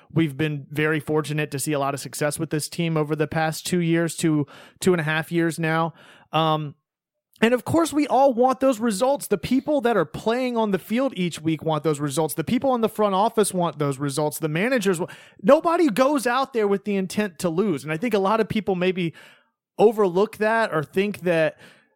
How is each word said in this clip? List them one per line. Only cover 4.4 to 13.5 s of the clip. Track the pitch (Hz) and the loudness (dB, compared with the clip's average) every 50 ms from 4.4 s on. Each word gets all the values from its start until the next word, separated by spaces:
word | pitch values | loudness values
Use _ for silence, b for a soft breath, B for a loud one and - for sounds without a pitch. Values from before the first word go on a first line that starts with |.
| 143 B B B B B B B | 0 B B B B B B B
two | - 190 180 | 2 2 2
and | 170 | 2
a | 156 | 2
half | 151 156 156 156 - | 0 -2 -2 -2 -2
years | 170 170 165 165 156 165 | 0 0 0 0 0 -2
now. | 165 160 160 165 165 165 B B B B B B B B - | -2 0 2 2 0 0 B B B B B B B B 0
Um, | 156 160 156 156 156 151 147 - - _ _ _ _ _ _ _ _ _ _ _ _ 220 | 0 2 2 2 0 -2 -6 -10 -16 _ _ _ _ _ _ _ _ _ _ _ _ 2
and | 226 247 | 2 2
of | 247 - | 2 0
course, | - - 320 339 302 - | 0 2 2 2 2 0
we | 294 294 | 0 0
all | - 208 247 277 277 254 | 2 4 4 4 4 4
want | 214 247 262 262 - | 4 2 2 2 2
those | - 269 269 202 | 2 0 2 2
results. | 220 240 214 185 254 254 285 269 - | 0 -2 0 0 0 0 0 -2 -2
The | - 208 | -4 -4
people | 180 - - 247 262 - - 302 285 214 | -4 0 0 0 0 2 0 0 0 2
that | 233 240 | 2 2
are | 202 160 | 2 0
playing | 147 - - - 220 226 247 262 247 240 | 0 -4 -4 -2 -2 -2 0 -2 -2 0
on | 226 220 208 | -2 0 0
the | 196 180 | -2 -4
field | - - 220 233 269 269 - | -4 -2 -2 0 0 -2 -2
each | 185 180 175 156 - | -2 -4 -4 -4 -4
week | 156 160 160 147 - | -4 -4 -4 -2 -2
want | 156 156 151 139 | -2 -2 0 0
those | 160 156 139 | 0 -2 0
results. | 147 147 135 151 160 156 - | -2 -4 -2 -2 -2 -2 -2
The | - 160 | -4 -4
people | - 202 247 - 277 254 | -2 -2 0 0 0 0
in | 240 | 0
the | 220 214 | 0 -2
front | - - 214 208 196 | 0 0 0 0 2
office | 185 202 226 - - 208 190 | 2 0 0 2 0 0 0